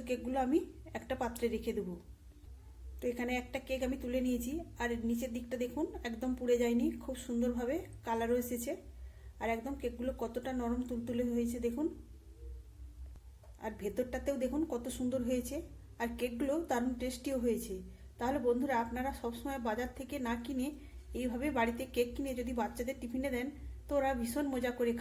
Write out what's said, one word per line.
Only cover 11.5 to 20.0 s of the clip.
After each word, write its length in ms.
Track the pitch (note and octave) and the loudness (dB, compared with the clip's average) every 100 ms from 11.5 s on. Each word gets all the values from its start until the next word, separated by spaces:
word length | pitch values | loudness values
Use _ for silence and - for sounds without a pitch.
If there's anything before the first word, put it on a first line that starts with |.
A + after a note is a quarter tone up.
| A#3+ A#3 | 0 0
দেখুন। 200 | A#3+ E4+ - - - - - - - - - - - - - - - - - | 2 0 -2 -14 -18 -18 -14 -12 -12 -14 -14 -14 -12 -12 -14 -16 -18 -18 -8
আর 80 | A3 G3+ | -8 -4
ভেতরটাতেও 560 | G3 A3 B3 B3+ C#4 C4+ | -2 0 0 -2 0 2
দেখুন 180 | B3+ C#4+ E4 | 2 2 0
কত 120 | A#3 B3 - | 0 -2 -2
সুন্দর 220 | B3 C4 A#3+ | 0 2 2
হয়েছে, 280 | B3 A#3+ D4 - - - - | 2 0 -4 -6 -12 -14 -4
আর 60 | A#3 A#3 | -2 0
কেকগুলো 340 | B3 A#3 C#4 D#4+ E4 | -2 2 2 2 2
দারুণ 220 | A#3+ B3+ A#3+ | 2 2 2
টেস্টিও 360 | B3+ - C#4+ C4 | -2 -2 0 2
হয়েছে। 300 | A#3+ G#3 G3 F#3 - - - - | 4 2 0 -6 -8 -14 -14 -2
তাহলে 200 | A#3+ C#4+ A#3+ | 0 2 4
বন্ধুরা, 280 | B3 C#4 A#3 | 4 4 4
আপনারা 260 | A#3 A#3+ C4+ B3+ | 2 0 -2 0
সবসময় 400 | A#3 A#3 C#4 C#4 A3+ | -4 -2 -2 0 0
বাজার 220 | A#3+ A#3+ | 2 0
থেকে 180 | - | -4